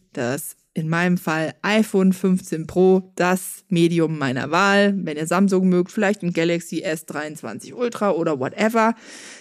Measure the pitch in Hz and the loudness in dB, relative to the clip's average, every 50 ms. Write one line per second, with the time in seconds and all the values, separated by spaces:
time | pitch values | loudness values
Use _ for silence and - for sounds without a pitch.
0 | _ _ - 147 123 120 135 151 - - - _ _ _ - 180 160 160 165 170 | _ _ -8 -4 -4 -2 -2 -4 -6 -10 -16 _ _ _ -8 -6 -4 -2 0 0
1 | 175 180 180 175 - 175 156 156 160 151 - _ - 196 208 220 214 - - 190 | 2 2 0 0 0 -2 -2 -2 -2 -4 -6 _ -2 0 2 2 2 2 2 2
2 | 190 190 185 - - 190 185 185 - - 165 156 156 151 - 180 185 185 190 190 | 4 4 2 2 0 0 0 0 -2 -6 -8 -8 -8 -4 2 4 6 6 6 4
3 | 185 - - - 175 180 185 185 - - - - _ - 185 170 170 170 175 165 | 2 -2 -4 -2 0 0 0 0 -2 -8 -14 -14 _ -2 2 2 4 4 4 2
4 | 160 156 160 151 139 131 120 120 120 143 156 175 196 196 196 202 202 202 196 190 | 0 0 0 -2 -2 -2 -2 -2 -4 -2 0 2 4 4 4 4 4 4 2 0
5 | 175 160 147 147 160 160 175 185 196 190 190 185 190 185 180 175 180 - - 220 | -4 -6 -6 -6 -4 0 2 2 2 4 4 4 4 4 4 2 2 0 -2 0
6 | 202 190 208 - 208 180 175 165 165 170 170 165 - - 185 156 143 151 156 156 | 0 0 0 0 -2 -4 -2 0 0 0 0 -2 -4 -6 -8 -6 -4 -4 -6 -6
7 | - - - 143 151 151 156 151 - 113 104 - - - - - - 117 117 - | -6 -10 -8 -8 -8 -8 -10 -12 -12 -12 -12 -12 -14 -14 -8 -6 -6 -4 -4 -2
8 | 107 101 160 170 170 160 151 127 127 135 - - 208 226 233 226 220 226 226 - | -2 0 0 0 0 -2 -2 -2 -4 -4 -4 -2 -2 0 2 2 2 2 0 -2
9 | - - - - - - - - | -8 -20 -20 -20 -20 -20 -20 -20